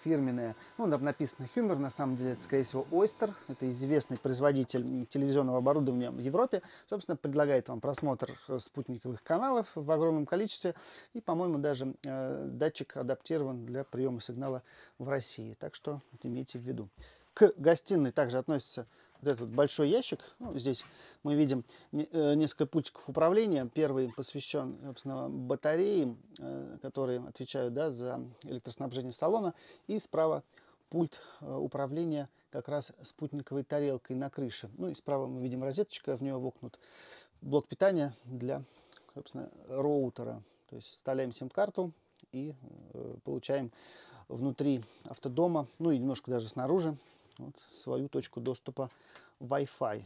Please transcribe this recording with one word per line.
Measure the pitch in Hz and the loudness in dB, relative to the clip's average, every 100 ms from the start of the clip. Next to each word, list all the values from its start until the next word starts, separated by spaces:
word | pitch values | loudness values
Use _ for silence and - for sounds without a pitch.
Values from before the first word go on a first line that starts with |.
фирменная. | 160 156 131 123 117 113 - - | 2 2 2 0 -4 -8 -12 -2
Ну, | 214 | 2
там | 147 | 2
написано | 143 - 143 - 131 | 2 0 -4 -4 -4
Hummer, | 247 220 151 | 0 2 2
на | 135 | 0
самом | - 135 127 | -2 -2 0
деле | 127 | -2
это, | 120 | -2
скорее | - 135 | 0 2
всего, | 123 131 143 | 2 -2 0
Oyster. | 165 208 - 214 202 - | 4 4 2 -2 -2 -12
Это | 131 131 | -4 -4
известный | 123 135 151 - 123 | -2 2 2 2 -2
производитель, | 135 127 147 139 123 127 | -2 4 4 4 2 0
м, | 123 131 120 | -2 -4 -2
телевизионного | 143 139 139 131 127 | 0 4 4 4 4
оборудования | 127 151 135 123 120 | 6 6 4 2 -2
в | 127 | -4
Европе. | 127 170 254 190 - - - | 0 2 2 0 -4 -16 -6
Собственно, | 208 - 156 | -6 -4 -4
предлагает | 147 143 147 135 120 | 0 2 4 4 2
вам | 120 | -4
просмотр, | 135 135 147 127 127 127 - | -2 0 0 0 -4 -6 -6
э, | 123 | -6
спутниковых | - - 131 120 127 117 | -4 -8 -6 -6 -8 -8
каналов | - 165 262 247 202 | 0 2 2 2 0
в | - 147 | -4 2
огромном | 160 165 156 143 | 4 4 2 2
количестве. | 180 214 - 180 - - - - | 0 0 -2 -4 -4 -12 -20 -14
И, | 233 | -8
по-моему, | - 165 180 147 | -2 0 2 2
даже, | 147 131 131 - | 0 0 -2 -6
э, | 139 131 131 139 139 | -6 -4 -4 -4 -6
датчик | 123 156 - 147 - | 0 0 0 -6 -6
адаптирован | 127 131 - 160 135 123 117 | -4 -4 -2 -2 -2 -4 -6
для | 127 | -6
приема | 139 120 131 123 | -6 -2 -2 -2
сигнала | - 120 135 127 - - - - | -6 -6 -4 -4 -8 -20 -20 -10
в | 127 | -4
России. | 135 113 - 110 110 | -2 -2 -6 -10 -10
Так | 151 | -12
что | - - 143 - | -8 -8 -8 -10
вот | 123 | -10
имейте | 123 123 131 127 | -6 -6 -6 -8
в | |
виду. | 120 120 101 - - - _ | -8 -8 -8 -14 -20 -20 _
К | - 214 - | 6 6 8
гостиной | 147 165 - 185 135 | 6 4 4 4 4
также | 135 131 127 | 4 2 0
относится | 131 147 - - 113 _ _ _ | 0 -2 -2 -8 -10 _ _ _
вот | 139 | -2
этот | 120 | -2
вот | 117 | 0
большой | 120 143 - 147 | 4 4 4 4
ящик. | 220 - - - - | 4 0 -6 -10 -12
Ну, | 247 139 | -8 -2
здесь | 123 123 - - - - | -2 -2 -6 -18 -20 -8
мы | 147 | 0
видим | 147 147 131 - - - | 4 4 2 -2 -14 -6
не-, | 147 151 | -4 0
э, | 165 147 | 4 6
несколько | 147 151 - 151 | 6 4 2 0
пультиков | 165 - - - | 2 -2 -8 -6
управления. | 139 160 202 220 151 123 | 4 6 6 4 2 0
Первый | 156 151 135 127 | 0 2 2 0
посвящен, | 113 135 - - 147 131 - | -4 -8 -8 -4 -4 -4 -8
собственно, | 139 127 139 135 131 | -12 -10 -8 -6 -6
батарее, | 139 127 135 151 160 202 196 131 113 - - | -6 -4 0 2 2 4 4 2 -2 -14 -14
э, | 131 135 135 - | -10 -10 -12 -12
которые | 131 135 135 123 127 | -8 -2 0 -2 -4
отвечают, | - 131 139 123 | -10 -6 -2 -2
да, | 120 156 | 0 -2
за | 120 123 123 127 120 | -2 -6 -6 -8 -14
электроснабжение | 147 127 - - 135 123 127 | -10 -10 -8 -8 -6 -4 -6
салона. | 120 156 220 185 - - - - | 0 2 2 0 -4 -14 -16 -6
И | 208 | -4
справа | - - 160 151 - - - _ _ | 0 2 4 2 -4 -20 -20 _ _
пульт, | 165 165 - - - | 0 0 -2 -20 -16
э, | 143 | -8
управления | 135 143 135 139 151 170 147 139 _ _ | -4 -2 -2 -2 -2 -2 -2 -4 _ _
как | 135 135 | -10 -4
раз | 147 - - | -4 -6 -12
спутниковой | - - 151 147 - 135 | -18 -8 -6 -6 -4 -4
тарелкой | 135 147 143 131 - 127 | -2 0 0 0 -4 -4
на | 139 | -4
крыше. | - 131 - 104 120 | -4 -6 -6 -12 -6
Ну | 180 | -6
и | |
справа | - - 139 131 | -6 -2 -2 -2
мы | 127 | -4
видим | 127 127 | -4 -4
розеточка, | 135 143 208 - - 131 | -2 -2 -2 -4 -4 -4
в | |
нее | 135 131 | -4 -4
вокнут | 127 - 123 - - - - - - _ | -6 -8 -14 -16 -20 -20 -20 -20 -20 _
блок | 139 143 - | 0 2 2
питания | - 196 180 143 117 | 2 4 4 0 -4
для, | 123 127 123 139 131 - - - - | -12 -6 -4 -4 -8 -20 -20 -20 -16
собственно, | 139 - 135 - - - | -16 -12 -12 -12 -16 -6
роутера. | 131 147 147 127 - 117 113 107 _ _ | 0 4 4 2 -2 -8 -10 -14 _ _
То | 120 | -16
есть | - | -14
вставляем | - - 131 131 | -8 -2 0 -2
сим-карту | 117 131 - 202 190 180 - _ _ - | -4 -4 0 0 0 -4 -6 _ _ -14
и, | 131 147 135 127 - - | -10 -8 -10 -18 -20 -16
э, | - 120 - | -12 -10 -10
получаем | - 135 - 139 120 - - - - - - | -8 -6 -2 -2 -2 -10 -20 -20 -20 -20 -12
внутри | 123 135 123 143 131 110 - - | -4 -2 0 2 0 -2 -16 -16
автодома, | - 139 127 175 160 135 - | -10 -4 2 4 2 -2 -2
ну | 165 | 2
и | 139 | 4
немножко | 131 131 - | 2 -2 -2
даже | 123 113 | -2 -2
снаружи, | - 131 185 160 147 - _ _ - | -2 2 2 2 -2 -10 _ _ -16
вот | 131 - | -16 -16
свою | - - - 131 139 | -18 -12 -4 -4 -2
точку | 139 - - | -4 -4 -6
доступа | 120 123 - 135 131 - - - - _ | -6 -6 -8 -6 -6 -8 -20 -20 -20 _
Wi-Fi. | 127 139 139 - 120 107 | -2 0 -2 -2 -2 -2